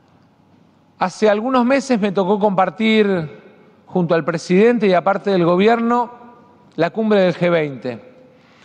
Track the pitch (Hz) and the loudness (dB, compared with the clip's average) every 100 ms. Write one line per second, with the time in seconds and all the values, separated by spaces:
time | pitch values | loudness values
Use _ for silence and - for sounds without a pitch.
0 | _ _ _ _ _ _ _ _ _ - | _ _ _ _ _ _ _ _ _ -8
1 | 180 - 214 208 240 262 240 277 269 240 | -8 0 0 0 0 0 2 0 0 -2
2 | 208 185 185 208 208 185 185 185 220 220 | 0 -2 -2 0 0 0 -2 0 2 2
3 | 208 185 151 - - - _ _ - 185 | 2 -2 -6 -14 -20 -20 _ _ -8 -4
4 | 170 165 156 165 - 180 226 240 202 180 | 0 0 -2 -6 0 2 4 2 2 2
5 | 190 196 202 185 170 180 208 233 233 240 | 0 -2 -2 0 2 2 2 2 0 -2
6 | 233 - - - - _ _ - 170 208 | -4 -10 -20 -20 -20 _ _ -4 -4 -2
7 | 220 208 185 - 175 170 151 131 123 117 | 0 2 2 0 0 0 -2 -6 -10 -12
8 | - - - _ _ _ | -16 -20 -20 _ _ _